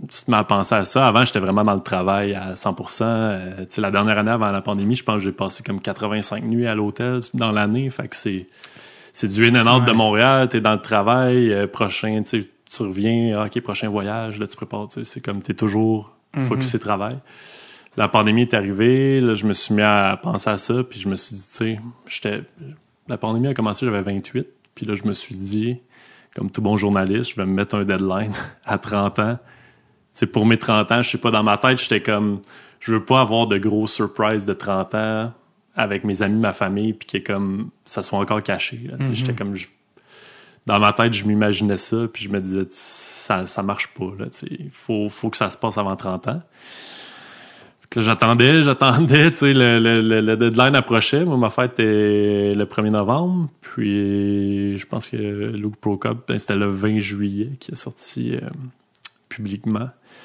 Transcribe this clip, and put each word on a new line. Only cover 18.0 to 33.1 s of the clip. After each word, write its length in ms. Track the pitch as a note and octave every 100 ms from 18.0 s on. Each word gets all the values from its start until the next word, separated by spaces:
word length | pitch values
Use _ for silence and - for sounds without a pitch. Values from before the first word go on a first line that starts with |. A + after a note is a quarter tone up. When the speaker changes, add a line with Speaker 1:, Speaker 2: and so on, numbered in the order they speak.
| G#2
Speaker 1:
pandémie 320 | A2+ G#2 A2+
est 120 | B2
arrivée, 680 | A2 G2+ G2 A#2+ C3 C3+ C3+
là, 140 | B2 G#2+
je 100 | G#2+
me 80 |
suis 200 | G2 -
mis 80 | G#2
à 380 | G#2+ G#2 G2 F#2+
penser 280 | F3 G2+ A2
à 80 | G2+
ça, 260 | - B2
puis 160 | B2+ G#2+
je 80 | G2
me 80 | F#2+
suis 200 | - G2
dit, 100 | -
tu 60 | -
sais, 220 | A2+ A2 A#2 - -
j'étais, 340 | - G#2+ G#2 D#3+ - C#3 - _ _ -
la 100 | A#2+
pandémie 300 | A2 A#2 C3+
a 60 |
commencé, 320 | B2+ A2 G2 B2
j'avais 160 | G#2
vingt-huit, 460 | G2 G2 - B2 C3 _ _
puis 120 | - G#2+
là, 100 | G2+
je 120 | G#2
me 60 |
suis 220 | F#2+ - F#2
dit, 420 | G2 G#2+ A2+ B2 _ _ - - _ -
comme 160 | G2
tout 100 | -
bon 140 | G#2 G#2+
journaliste, 560 | G2+ G2 F#2+ G#2 B2
je 40 | -
vais 80 | F#2+
me 80 |
mettre 220 | F#2+ G2+ G#2
un 100 | G2
deadline 480 | F#2+ F#2+ F#2+ A2 G2 -
<laughs> 160 | - -
à 120 | G2+
trente 420 | - G#2 G2+ -
ans. 160 | G#2+ B2 - - _ _ _ _ _
Tu 60 | -
sais, 60 | G#2+
pour 180 | A2+ G#2+
mes 120 | A2
trente 340 | - G#2+ G#2
ans, 100 | A#2
je 100 | A#2
sais 60 | -
pas, 140 | A#2
dans 120 | A2
ma 140 | G#2+ G2+
tête, 200 | B2+ B2+
j'étais 220 | - G#2+
comme, 400 | - G#2 G#2 G2+ - - - _
je 100 | -
veux 140 | A2
pas 160 | A2